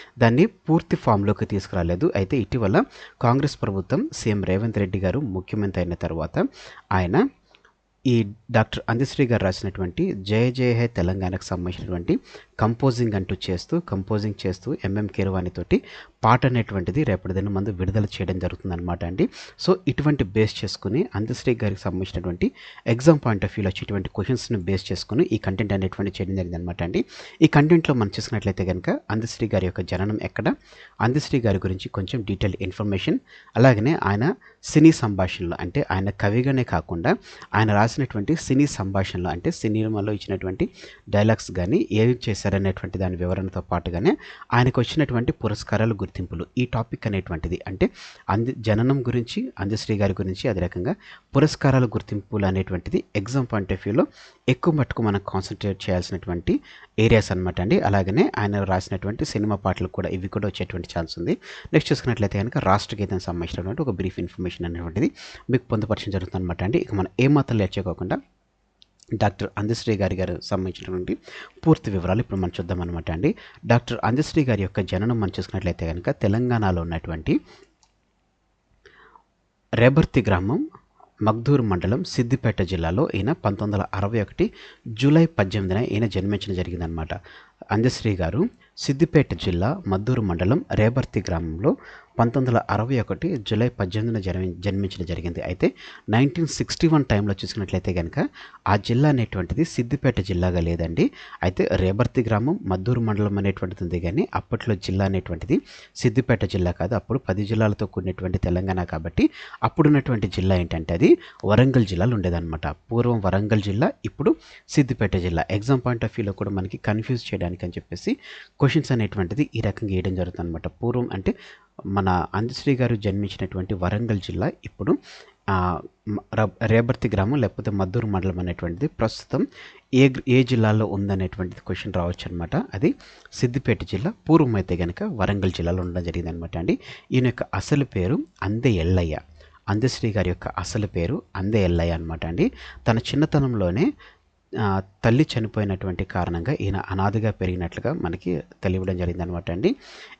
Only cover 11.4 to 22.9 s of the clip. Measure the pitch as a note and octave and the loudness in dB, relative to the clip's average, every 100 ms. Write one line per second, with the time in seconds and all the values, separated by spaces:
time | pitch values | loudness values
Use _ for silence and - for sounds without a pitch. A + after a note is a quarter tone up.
11.4 | - F2 F2+ F2+ F#2+ F2+ F2 G#3+ - - | -4 -4 -4 -6 -6 -4 0 -2 -2 -18
12.4 | - - A2+ A#2 C3+ A#2 A#2 G#2 F#2+ F#2+ | -16 0 0 2 0 2 0 0 -2 -6
13.4 | - F2 - E3+ - G2 F#2+ G#2+ G#2 G2+ | -4 -4 -2 -4 -2 -6 -2 -2 -2 -4
14.4 | F#2+ F#2 B2 D#3+ G2 G2+ G#2 - F#2+ F#2+ | -4 -4 -6 -6 -4 -2 -2 -2 -2 -2
15.4 | F2+ - E2+ G#3+ - - - _ A2 B2 | -4 -6 0 0 0 -14 -20 _ 4 6
16.4 | C3 B2 G#2+ G2 F2 G2+ D3+ F#2 - F#2 | 4 2 0 -2 -2 0 0 0 -2 -2
17.4 | G2+ G2 G2+ F2+ F#2 G#2+ G#2 - F#2 F#2 | -2 -2 -2 -2 -2 0 -2 -2 -4 -2
18.4 | F2 F2 F#2+ F2 F2 F2 E2+ F#2 F#3 - | -4 -6 -6 -4 -4 -4 -4 -2 -2 -2
19.4 | - - - F#3 - B2+ D3 D3+ G2 A2 | -18 -4 0 0 0 0 2 2 0 2
20.4 | G#2+ - G2+ - G2 B2 A#3 G2+ A2 B2 | 0 0 -8 -6 -2 -2 -2 -4 -4 -2
21.4 | C3+ A#2 G#2+ G2 G2 F2+ F#2+ F2+ F2 F2 | -2 0 -2 -2 -4 -4 -4 -4 -6 -2
22.4 | A3+ - - - - | -2 -2 -12 -8 -2